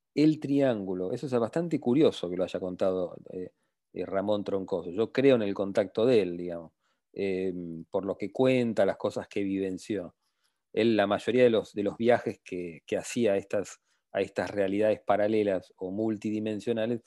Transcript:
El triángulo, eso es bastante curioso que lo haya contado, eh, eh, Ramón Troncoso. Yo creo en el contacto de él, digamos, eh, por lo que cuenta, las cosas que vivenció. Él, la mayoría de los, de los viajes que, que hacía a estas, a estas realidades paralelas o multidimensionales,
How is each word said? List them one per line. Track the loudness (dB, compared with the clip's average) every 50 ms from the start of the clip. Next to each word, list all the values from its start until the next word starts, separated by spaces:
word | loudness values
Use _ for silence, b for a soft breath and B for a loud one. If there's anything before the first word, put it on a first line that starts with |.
| _ _ 0
El | 4 4 4 4 2
triángulo, | 0 0 2 4 4 4 2 0 -2 -4 -4 -2 -2 -4 -4
eso | -4 -4
es | -2 0
bastante | 0 0 0 0 -2 -2 0 -2 -2
curioso | 2 2 4 6 6 4 4 2 -4 -4
que | -2
lo | -2 -2
haya | -2 -4 -4
contado, | -6 -6 -4 -2 0 0 0 0 -2 -4 -6 -12 -16 -12 -12
eh, | -10 -10 -12 _ _ _ _ _ _ _ _ -10
eh, | -10 -8
Ramón | -4 -2 -2 0 0 0 -2 -2
Troncoso. | -2 -4 -4 -2 -2 -4 -4 -4 -4
Yo | -2 -2 -2 -2 0
creo | 4 6 6 6
en | 6 4
el | 0 -2
contacto | -2 -4 -2 0 0 0 0 0 0 2
de | 4 4 4
él, | 4 2 -2
digamos, | -6 -6 -8 -8 -8 -10 -14 _ _ _ _ _ _ _ _ -8
eh, | -4 -4 -2 -2 -2 -2 -2 -4 -6 -8 -8 -10 -12 -10 _
por | -6 -4 -2
lo | -4 -4 -4
que | -6 -6
cuenta, | 0 2 2 4 4 2 2 0 2 2 2
las | 2 0
cosas | 0 -2 -4 -4 -6 -8 -6
que | -4 -4 -2
vivenció. | -2 -2 -2 -2 -4 -6 -6 -6 -6 -6 -6 -6 -8 -14 _ _ _ _ _ _ _ _ _ _ _ -2
Él, | 0 2 4 4
la | 4 2
mayoría | 2 2 0 0 0 4 6 6
de | 6
los, | 6 4 0 -2 -4
de | -4 -4
los | -4 -2
viajes | 0 2 2 2 2 2 -4 -8 -8 -10
que, | -12 -10 -8 -8 -10 -12 -14 _
que | -6 -6
hacía | -6 -4 -4 -2 0 2 2 2
a |
estas, | 0 -2 -2 -4 -4 -4 -6 -12 -20 _ _ _ _ _ _ -4
a | -4
estas | -4 -2 -2 -6 -6 -4
realidades | -2 -2 -2 0 0 2 2 2 2 0
paralelas | 0 0 2 2 2 2 2 2 2 2 0 -2 -4 -8 _
o | -10 -10 -8
multidimensionales, | -4 -2 -2 -2 -2 -2 -4 -4 -4 -4 -4 -4 -6 -6 -4 -4 -2 -2 -2 -2 -4 -6 -8